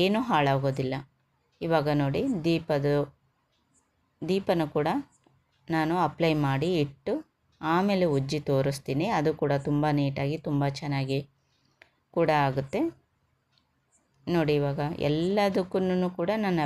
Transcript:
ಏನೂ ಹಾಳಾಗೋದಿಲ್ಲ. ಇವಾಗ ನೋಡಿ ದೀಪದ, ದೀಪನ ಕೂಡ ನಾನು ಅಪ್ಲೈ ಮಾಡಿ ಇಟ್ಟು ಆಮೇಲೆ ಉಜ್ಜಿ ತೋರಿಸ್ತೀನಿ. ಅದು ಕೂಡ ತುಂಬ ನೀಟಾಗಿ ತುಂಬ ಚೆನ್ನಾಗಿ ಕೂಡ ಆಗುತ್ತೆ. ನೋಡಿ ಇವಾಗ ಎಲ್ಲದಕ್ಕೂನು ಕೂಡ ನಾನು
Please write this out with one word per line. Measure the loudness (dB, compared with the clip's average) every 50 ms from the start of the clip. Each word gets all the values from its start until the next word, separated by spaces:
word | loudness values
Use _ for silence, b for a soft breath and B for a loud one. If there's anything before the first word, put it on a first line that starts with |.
| 2
ಏನೂ | 2 2 0 0 0
ಹಾಳಾಗೋದಿಲ್ಲ. | 2 2 2 2 2 0 0 -2 -2 -2 -4 -4 -4 -8 -10 _ _ _ _ _ _ _ _ _ _ -8
ಇವಾಗ | -2 0 0 2 2 2 0 2
ನೋಡಿ | 0 0 0 -2 -2 -2 -2 -2 0
ದೀಪದ, | 0 0 0 0 -2 -2 0 2 2 2 0 0 -4 _ _ _ _ _ _ _ _ _ _ _ _ _ _ _ _ _ _ _ _ _ -10
ದೀಪನ | -4 -2 -2 0 0 0 0 0 0 0 0
ಕೂಡ | 0 0 0 -2 -2 -6 _ _ _ _ _ _ _ _ _ _ _ _
ನಾನು | -4 -2 0 0 0 2 0 0
ಅಪ್ಲೈ | 0 0 0 0 2 2 2 2
ಮಾಡಿ | 2 0 0 0 0 0 0 0
ಇಟ್ಟು | -2 -4 _ -4 -4 -4 -4 -6 _ _ _ _ _ _ -6
ಆಮೇಲೆ | -2 2 2 2 4 2 2 2 2 2 2
ಉಜ್ಜಿ | 0 0 -2 -4 -4 -2 0
ತೋರಿಸ್ತೀನಿ. | 0 2 2 0 -2 -4 -6 -4 -2 -2 0 0 0
ಅದು | 0 0 0 0 0
ಕೂಡ | 0 0 0 0 0
ತುಂಬ | 0 0 0 2 2 2
ನೀಟಾಗಿ | 0 0 0 -2 -2 -4 -4 -4 -6 -6
ತುಂಬ | -4 -2 0 -2 -2 -4 -6
ಚೆನ್ನಾಗಿ | -6 -4 -4 -4 -2 -2 -4 -4 -4 _ _ _ b b b b b b b b b b b b b _ -2
ಕೂಡ | 0 2 2 4 2 2
ಆಗುತ್ತೆ. | 0 0 -2 -6 -4 -2 -2 -2 -2 -4 _ _ _ _ _ _ _ _ _ _ _ _ _ _ _ _ _ _ _ _ _ _ _ _ _ -4
ನೋಡಿ | 0 0 2 2 2 2 2
ಇವಾಗ | 2 0 -2 -2 -4 -4 -4 -2 -2 0
ಎಲ್ಲದಕ್ಕೂನು | 0 0 0 0 2 2 2 2 2 0 -2 0 -2 0 0 2 2 0 0 -2 -2 -2
ಕೂಡ | -2 -2 -2 -2 0
ನಾನು | 0 0 0 0